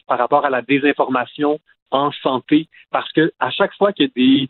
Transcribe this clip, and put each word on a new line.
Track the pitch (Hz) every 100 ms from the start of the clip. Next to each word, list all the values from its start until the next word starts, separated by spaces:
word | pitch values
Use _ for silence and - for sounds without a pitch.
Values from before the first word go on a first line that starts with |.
| -
par | 123
rapport | 120 143
à | 143
la | 127
désinformation | 117 139 143 139 135 127 120 - 147 156 _ _ -
en | 131 143 -
santé. | - 127 - 151 160 - _
Parce | 131 -
que | - 165 -
à | 127
chaque | - 196 -
fois | 202
qu'il | - 139
y |
a |
des, | - 131 135 135